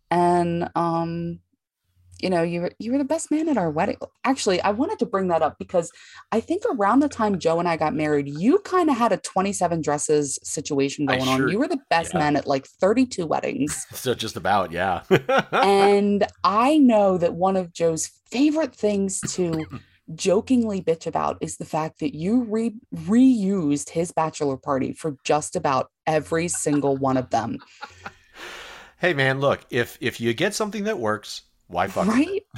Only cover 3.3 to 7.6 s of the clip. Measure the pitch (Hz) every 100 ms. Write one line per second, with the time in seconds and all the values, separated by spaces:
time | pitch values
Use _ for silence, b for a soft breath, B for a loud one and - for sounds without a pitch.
3.3 | 302 320 254 170 151 202 - - _ 240
4.3 | 269 - 180 196 208 330 440 - 196 185
5.3 | 165 156 - 190 180 165 B B B B
6.3 | 220 - 349 480 277 202 254 294 - 214
7.3 | 185 165 165